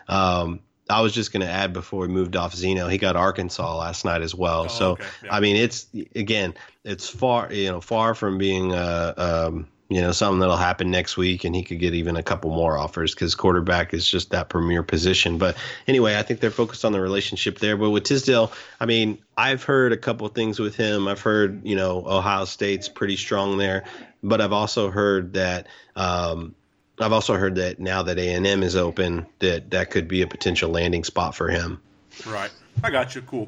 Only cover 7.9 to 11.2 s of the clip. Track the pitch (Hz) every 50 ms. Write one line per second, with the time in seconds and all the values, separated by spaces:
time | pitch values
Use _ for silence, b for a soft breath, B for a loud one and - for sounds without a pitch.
7.9 | 117 110 110 113 113 - 110 101 95 95 98 98 95 92 92 92 90 87 87 87
8.9 | 85 85 85 82 - - 87 87 85 82 82 80 80 82 80 - _ _ _ -
9.9 | 95 90 87 87 90 - 110 101 98 92 92 90 87 85 90 90 90 - 95 90
10.9 | 92 90 87 - - -